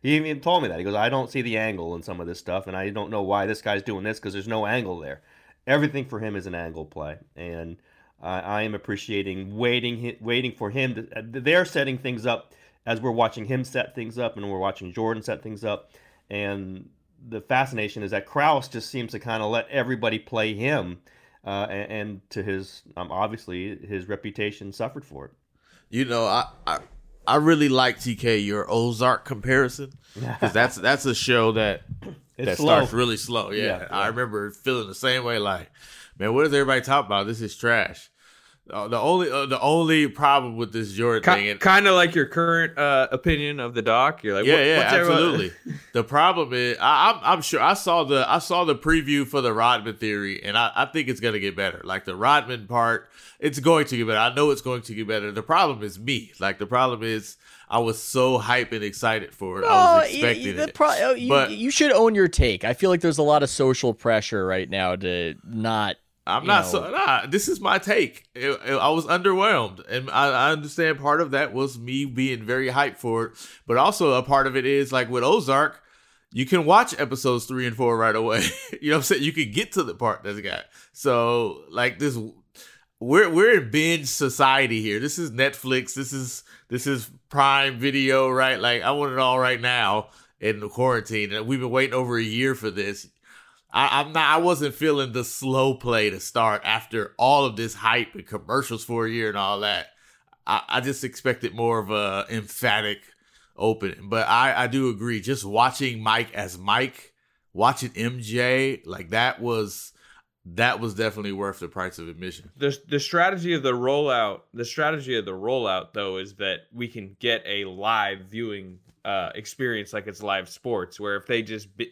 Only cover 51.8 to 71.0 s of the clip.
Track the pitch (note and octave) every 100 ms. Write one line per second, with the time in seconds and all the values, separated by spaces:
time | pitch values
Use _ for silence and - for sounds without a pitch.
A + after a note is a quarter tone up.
51.8 | F2+ F#2+ F#2+ F#2 A#2+ D3 B2+ A#2+ G2+ A#2+
52.8 | A#2 A2+ - - - - D3+ C3+ D3+ D#3+
53.8 | D3 A#2+ A2 G#2+ A#2 B2+ D3 C#3 B2+ B2
54.8 | A2 A2 G#2+ G#2+ G#2 G#2 A2 E3+ E3+ A#2
55.8 | G#2 F2+ A#2+ A#2+ G#2+ - F#2+ G2 G#2 B2
56.8 | B2+ A#2 A2+ A2 G2+ - - - - A#2
57.8 | A2+ A2+ - C3 B2+ B2 G#2+ B2 A2+ A2+
58.8 | G#2 G2 A2+ A2 F#2 - F#2+ F#2+ A4+ F#4+
59.8 | F4+ E4 D#4 C#4+ - - B3+ D4 D4+ -
60.8 | D4+ - B3 B3 A#3+ C#3 B2 G#3+ B3 -
61.8 | D4 G#3+ A3+ G#3 F3+ - B2+ F#2 A2 B2
62.8 | F#3+ F3 E3+ D3 D3 D3 C#3 - C3 B2+
63.8 | B2 G#2+ A#2+ A2 - G#2+ F#2 F#2 F#2 F#2+
64.8 | F#2 F2+ F#2 F2 E2+ - - A2+ A2+ A2
65.8 | G2+ - _ _ - A2 E3 G3+ F3+ F3+
66.8 | D3+ D#4 G4 B2+ C#3 F#3+ - F4+ G3+ F#3+
67.8 | F#3+ G#3 D3 - - B2 C#3 C3 A#2+ C3+
68.8 | B2+ E3 D3 F3+ G3 F#3+ G#3+ E3 G#2+ F#2
69.8 | - B2 C3 A2 C#3 B2+ C#3 D#3 D3 E3+
70.8 | D#3+ C#3+